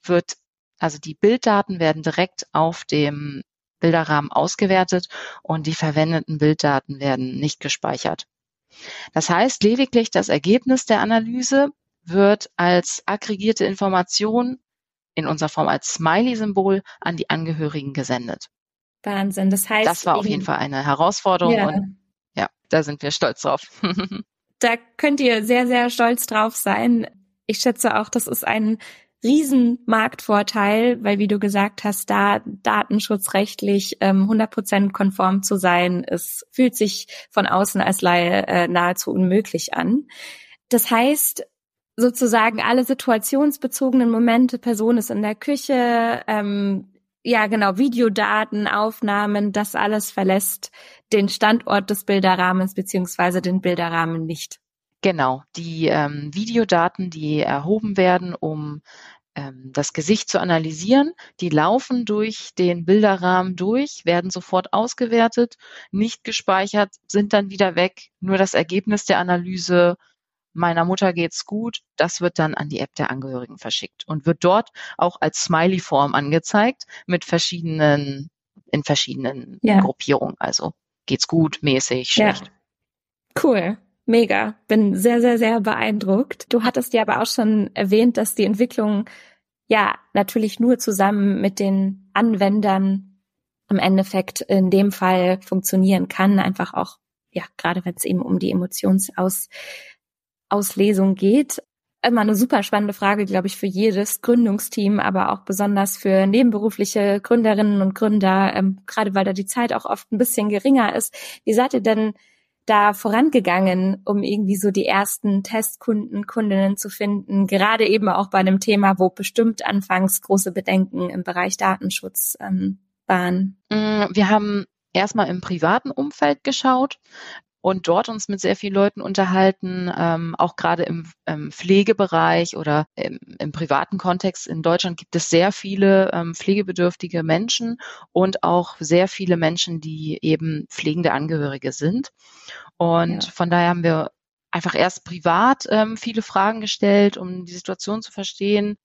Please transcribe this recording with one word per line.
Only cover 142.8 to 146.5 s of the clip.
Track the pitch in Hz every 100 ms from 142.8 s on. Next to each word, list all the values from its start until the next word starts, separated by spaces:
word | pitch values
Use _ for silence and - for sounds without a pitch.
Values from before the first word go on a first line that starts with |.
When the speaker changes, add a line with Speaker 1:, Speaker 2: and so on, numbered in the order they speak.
| 170 170 170 175
Speaker 2:
Ja. | -
Speaker 1:
von | - 175
daher | 175 175
haben | 175
wir | 165 160 - - _ _ _
einfach | 170 170 -
erst | 185 -
privat, | - 175 170 170 240 269 -
ähm, | 214 220 226
viele | 233 220
Fragen | - 190 202